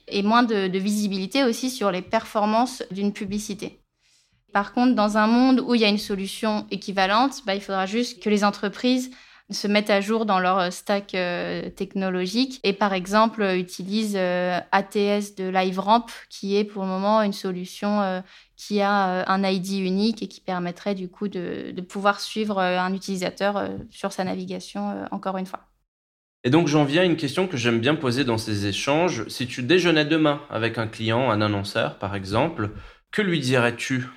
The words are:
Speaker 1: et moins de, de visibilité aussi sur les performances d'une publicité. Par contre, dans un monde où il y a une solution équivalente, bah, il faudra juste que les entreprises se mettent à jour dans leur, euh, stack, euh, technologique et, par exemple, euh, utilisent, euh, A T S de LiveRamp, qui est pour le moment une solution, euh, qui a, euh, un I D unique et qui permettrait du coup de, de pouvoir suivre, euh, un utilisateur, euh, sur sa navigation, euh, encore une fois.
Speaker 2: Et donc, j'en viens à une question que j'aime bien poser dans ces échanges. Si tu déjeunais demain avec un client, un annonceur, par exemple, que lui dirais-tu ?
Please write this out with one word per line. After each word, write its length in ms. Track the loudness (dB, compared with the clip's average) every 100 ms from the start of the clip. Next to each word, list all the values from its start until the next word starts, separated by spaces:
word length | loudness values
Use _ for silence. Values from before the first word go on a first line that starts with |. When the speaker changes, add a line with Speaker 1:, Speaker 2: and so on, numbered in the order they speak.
| -6
Speaker 1:
et 140 | -2
moins 200 | 4 4
de, 240 | 4 2 0
de 120 | 0
visibilité 680 | -2 -2 -2 -2 -2 2
aussi 240 | 2 0 -4
sur 220 | -2 -2
les 100 | -2
performances 840 | -2 -4 -2 0 2 2 0 -2 -10
d'une 220 | -4 -2
publicité. 720 | -2 -6 -6 -6 -8 -10 -12 _ _ _ _ _ _ _
Par 180 | -2 0
contre, 220 | 2 4
dans 240 | 4 4 4
un 80 | 4
monde 340 | 6 6 4
où 140 | 4
il 80 | 4
y 20 |
a 40 | 4
une 100 | 2
solution 680 | 0 -4 -4 -4 -2 -2 -4
équivalente, 720 | -8 -4 0 2 4 2 -2
bah, 100 | -4
il 60 | -4
faudra 240 | -4 -2
juste 380 | -2 -2 -4 -4
que 80 | 0
les 140 | 2
entreprises 680 | 2 0 -4 0 0 0 -2 -12 -20 -20 -12
se 180 | -6 0
mettent 220 | 2 4
à 100 | 2
jour 240 | 2 0
dans 160 | 0 2
leur, 180 | 2 2
euh, 120 | 0
stack, 440 | -2 -2 -2 -2
euh, 540 | -4 -2 -2 -4 -6 -8
technologique 920 | -8 -6 -4 -2 -2 0 0 -2 -2
et, 80 | -2
par 220 | 0 0
exemple, 480 | 0 0 2 2 2
euh, 160 | 0 0
utilisent, 580 | -2 -8 -4 -2 -2 0
euh, 420 | 0 0 0 -2 0
A 100 | 0
T 220 | 2 0
S 300 | 0 0 -2
de 140 | -6 -2
LiveRamp, 580 | 0 0 0 2 2 2 -12 -18
qui 260 | -10 -2 0
est 80 |
pour 180 | 0 -4
le 60 | -4
moment 320 | -2 2 2
une 140 | 2
solution, 680 | -2 -6 -6 -8 -6 -2 0
euh, 220 | 0 -4 -8 -20 _ -18
qui 240 | -4 0
a, 280 | 2 2 2
euh, 160 | 0 0
un 180 | 0
I 160 | 2 0
D 160 | -2 -2
unique 460 | 0 2 0 -2
et 60 | -8
qui 120 | -10
permettrait 540 | -6 -4 -6 -6 -6
du 140 | -6 -8
coup 200 | -8 -8
de, 440 | -6 -8 -8 -10
de 80 | -10
pouvoir 380 | -10 0 0 0
suivre, 380 | -4 -4 -2 0
euh, 200 | 0 0
un 160 | -2
utilisateur, 640 | -4 -4 -4 -4 -2 -2 0
euh, 100 | -4 -8 -12
sur 220 | -8 -6
sa 120 | -4
navigation, 640 | -4 -4 -6 -10 -10 -6 -6
euh, 140 | -6 -8
encore 260 | -6 -4 -4
une 100 | -6
fois. 180 | -10 _ _ _ _ _ _ _ _ 4
Speaker 2:
Et 40 |
donc, 180 | 4 6
j'en 160 | 4
viens 180 | 4 4
à 20 |
une 120 | 4 2
question 320 | 0 0 -2
que 80 | 0
j'aime 240 | 2 4
bien 160 | 4 2
poser 260 | 2 0
dans 160 | 0 0
ces 280 | -2 -2 -2
échanges. 600 | -2 0 2 2 0 -6
Si 220 | -6 -6
tu 160 | -4
déjeunais 400 | 2 4 6 4
demain 360 | 4 4 4 2 -4
avec 300 | -2 -2 -2
un 80 | -4
client, 420 | -4 0 2 2
un 120 | 2
annonceur, 580 | 2 0 -2 -2 -2 -4
par 160 | -6
exemple, 560 | -6 -2 0 0 -2 -6 -6 -16 -20 _
que 100 | -2
lui 200 | 0 0
dirais-tu ? 680 | 2 4 2 0 -4 -4 -4